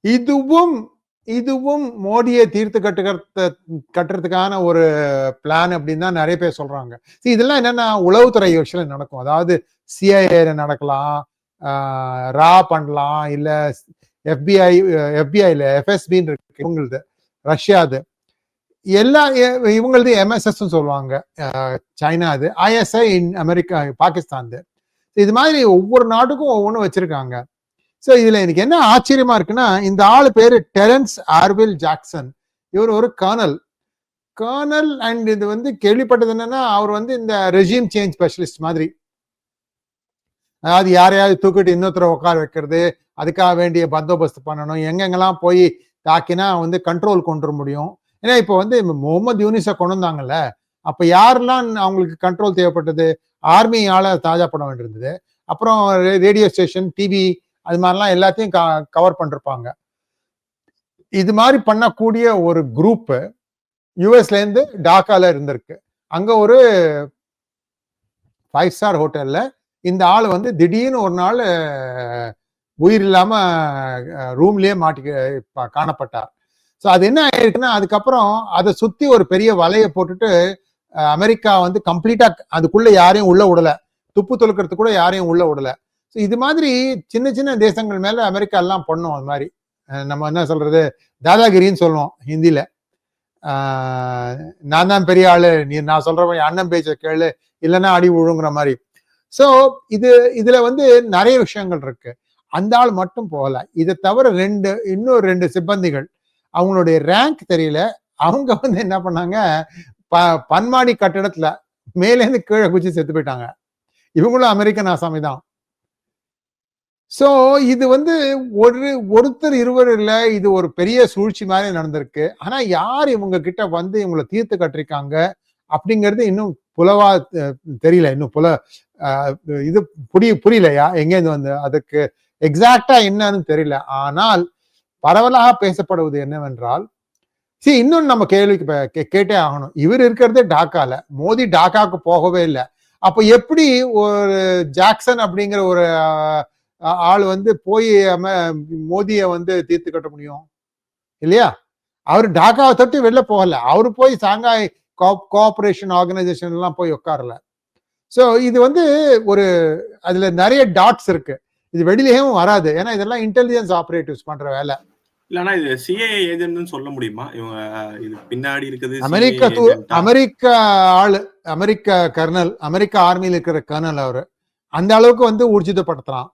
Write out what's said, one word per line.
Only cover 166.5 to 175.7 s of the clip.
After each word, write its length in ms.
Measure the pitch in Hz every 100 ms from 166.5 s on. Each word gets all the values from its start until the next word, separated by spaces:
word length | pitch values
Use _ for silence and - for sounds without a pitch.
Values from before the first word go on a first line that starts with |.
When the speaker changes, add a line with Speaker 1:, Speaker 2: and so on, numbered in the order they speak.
| 170
Speaker 2:
சொல்ல 260 | 170 131 139
முடியுமா? 400 | 135 113 107 139
இவங்க, 240 | 117 113 110 107 110 107 107
இது 140 | 110 104 -
பின்னாடி 360 | 123 139 139
இருக்குது 240 | 139 131 127
சி 40 |
ஐ 40 | 131
ஏ 20 |
Speaker 1:
அமெரிக்கா 480 | 135 185 247 127 240
தூ-, 200 | 226 233
Speaker 2:
ஏஜென்ட்டா? 200 | - -
Speaker 1:
அமெரிக்கா 640 | 170 196 262 262 _ 247 233 214 196 185
ஆளு, 280 | 185 202 196 196 _
அமெரிக்கா 640 | 165 160 208 214 208 185
கர்னல், 520 | 170 - 160 180 175 220
அமெரிக்கா 560 | 151 180 208 208 175
ஆர்மியில 220 | 180 185
இருக்கிற 280 | 175 175 156 -
கர்னல் 300 | 151 165 147
அவரு, 320 | 131 127 - _ _ _ _
அந்த 280 | 156 190
அளவுக்கு 280 | 220 240 240
வந்து 380 | 240 220 240 208
ஊர்ஜிதப்படுத்தலாம். 640 | 170